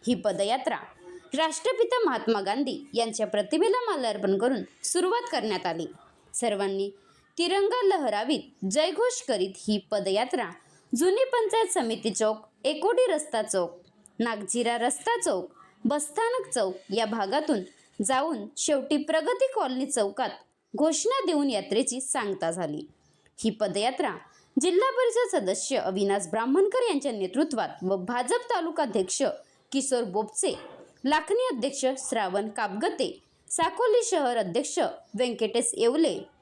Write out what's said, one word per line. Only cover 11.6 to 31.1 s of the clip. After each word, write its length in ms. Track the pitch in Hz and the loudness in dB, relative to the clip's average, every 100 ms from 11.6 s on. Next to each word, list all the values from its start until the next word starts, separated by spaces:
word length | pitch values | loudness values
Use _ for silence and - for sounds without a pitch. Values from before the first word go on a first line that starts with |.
| 440 | 2
समिती 360 | 381 233 220 226 | 0 0 -2 -2
चौक, 260 | 190 214 214 - _ | 0 0 0 -8 _
एकोडी 480 | 262 302 370 453 508 | -2 0 0 4 4
रस्ता 300 | 311 302 226 | 2 -2 -4
चौक, 400 | 214 196 170 - - _ - _ | 0 0 -2 -6 -20 _ -20 _
नागझिरा 600 | 233 220 190 240 233 240 | -2 -2 -4 -2 0 2
रस्ता 420 | 240 247 - 466 | 0 0 0 0
चौक, 280 | 359 196 175 - - _ | 0 -2 -4 -14 -20 _
बसस्थानक 720 | 226 294 294 - 453 494 - | -2 -2 -2 -2 0 -2 -4
चौक 200 | 254 190 185 - | -2 -2 -4 -4
या 160 | 202 220 | -2 0
भागातून 540 | 226 196 269 311 240 185 - _ _ | -2 0 0 0 -2 -2 -14 _ _
जाऊन 420 | 202 262 311 262 202 - | 0 2 0 -4 -8 -6
शेवटी 400 | - 285 - 294 | 0 0 2 -2
प्रगती 500 | 302 320 320 494 523 | 2 0 0 0 0
कॉलनी 320 | 453 294 254 277 | 0 -2 -2 -2
चौकात 420 | 254 202 202 233 - - _ _ 214 | 0 0 0 -6 -6 -18 _ _ 2
घोषणा 500 | 302 311 427 539 381 | 2 2 0 0 2
देऊन 240 | 311 285 | 2 2
यात्रेची 500 | 214 - 208 262 247 | 0 0 0 0 -4
सांगता 500 | 262 277 214 190 165 | -4 -4 -2 -2 -2
झाली. 360 | 170 165 147 - _ _ _ _ - | -2 -4 -6 -10 _ _ _ _ -4
ही 120 | 226 | -2
पदयात्रा 600 | 214 208 185 226 262 277 165 - - _ - | 0 -2 0 -2 0 -4 -4 -14 -20 _ 0
जिल्हा 300 | 311 359 508 | 2 4 2
परिषद 460 | 480 494 440 466 330 | 2 2 2 2 0
सदस्य 400 | 190 196 - 262 | 0 -2 -2 -2
अविनाश 460 | - 190 196 202 180 | 0 0 0 0 -2
ब्राह्मणकर 520 | 220 233 294 392 494 480 | -2 2 4 4 2 2
यांच्या 240 | 294 277 | 0 0
नेतृत्वात 560 | 220 185 214 320 247 170 - | -2 -2 0 0 0 -4 -2
व 140 | 185 196 | -2 -2
भाजप 540 | 185 247 247 480 480 | -2 -4 0 -2 0
तालुकाध्यक्ष 720 | 415 330 320 277 202 190 - 269 - - _ _ | -2 0 -2 0 0 0 0 0 -2 -12 _ _
किशोर 320 | 269 - 247 | -4 0 -2
बोपचे, 540 | 214 185 214 - 359 - - - - _ | 0 -2 -4 -2 -2 -2 -10 -20 -20 _
लाखनी 520 | 262 | 0